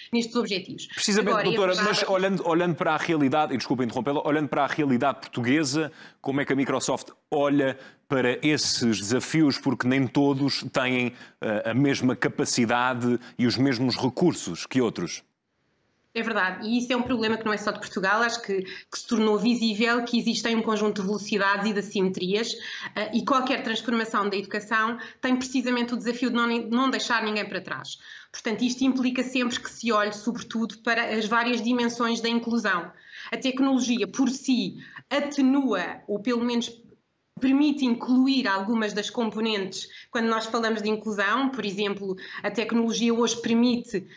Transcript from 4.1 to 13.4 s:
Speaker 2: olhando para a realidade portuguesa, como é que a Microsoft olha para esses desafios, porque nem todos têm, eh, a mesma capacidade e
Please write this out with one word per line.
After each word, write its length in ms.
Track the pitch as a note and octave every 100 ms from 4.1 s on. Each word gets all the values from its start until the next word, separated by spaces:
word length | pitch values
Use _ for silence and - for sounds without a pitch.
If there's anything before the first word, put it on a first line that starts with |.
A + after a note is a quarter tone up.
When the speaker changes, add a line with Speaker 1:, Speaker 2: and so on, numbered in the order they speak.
| C#3+ D#3
Speaker 2:
olhando 220 | D3 D3+
para 160 | D3
a 20 | C3+
realidade 540 | - D3 B2 C#3 B2+
portuguesa, 720 | - - A#2+ D3 C#3+ D3 D3+ - - _
como 180 | C3 C3+
é 60 | C3+
que 60 |
a 40 | C3+
Microsoft 540 | C3+ C3 - B2+ - - _
olha 480 | D3+ C#3+ C#3+ C3+ B2+ - - -
para 320 | C3+ B2 C3 D3+
esses 540 | D3+ - - A#2+ G2+
desafios, 580 | G2+ B2 - D#3+ D3+ -
porque 300 | C#3 A#2+ B2+
nem 180 | C3+ B2+
todos 580 | C#3+ C#3 C3+ C#3 - C3+
têm, 400 | - B2+ B2+ B2 - - _
eh, 300 | A2 G#2 A2+
a 40 |
mesma 400 | A#2 C#3+ C3+ B2+
capacidade 1040 | B2 D3 - C#3 - A2+ A#2+ B2 B2 A#2+ A#2+ -
e 100 | -